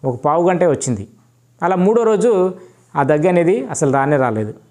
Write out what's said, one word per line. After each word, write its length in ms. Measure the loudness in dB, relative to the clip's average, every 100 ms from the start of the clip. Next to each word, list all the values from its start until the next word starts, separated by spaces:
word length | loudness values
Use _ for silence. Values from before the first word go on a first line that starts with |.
| -4
ఒక 40 | -4
పావు 180 | -2 0 0
గంటే 180 | 2 0
వచ్చింది, 340 | 0 -2 -6 -6 -18 _ _ _ _
అలా 120 | -2 0
మూడో 180 | 2 2 2
రోజు 220 | 2 2 2 0 -4 -20 _ _ -4
ఆ 20 | 0
దగ్గు 180 | 2 2
అనేది 220 | 2 2 0 -4
అసలు 160 | -4 0 0
రానే 200 | 0 0
రాలేదు. 300 | 0 -2 -6 -10 _